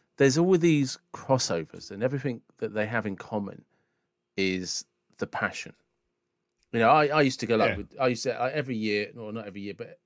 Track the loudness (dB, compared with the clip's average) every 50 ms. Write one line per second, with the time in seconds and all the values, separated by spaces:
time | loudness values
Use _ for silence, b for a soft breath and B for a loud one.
0 | b b b 4 4 4 6 4 4 4 4 6 6 6 4 4 2 0 -4 -8
1 | _ _ -18 -8 -2 0 2 2 2 0 -2 -2 -4 -6 -12 -16 -14 -14 -6 -2
2 | -2 -2 -2 -2 -4 -4 -6 -8 -10 _ _ -8 -8 -4 -2 -2 -2 -2 -2 -2
3 | -2 -4 -6 -8 -8 -6 -6 -6 -6 -6 -10 -14 -18 _ _ _ _ _ _ _
4 | _ _ _ _ _ _ _ -2 0 0 0 -2 -4 -6 -8 -8 -10 _ _ _
5 | _ _ _ -8 -8 -6 -4 -4 -4 -4 -4 -6 -14 -14 -18 _ _ _ _ _
6 | _ _ _ _ _ _ _ _ _ _ _ _ _ _ 0 4 6 6 6 6
7 | 4 4 4 2 2 2 0 -2 -2 0 2 2 2 2 0 -2 -8 -10 -4 -2
8 | 0 0 0 -2 -2 -4 -4 -2 -4 -4 -4 -4 -6 -4 -4 -4 -2 -2 -2 -2
9 | -2 -4 -8 -14 -14 -12 -10 -10 -12 -12 -12 -12 -10 -10 -10 -12 -14 -16 -18 -20
10 | _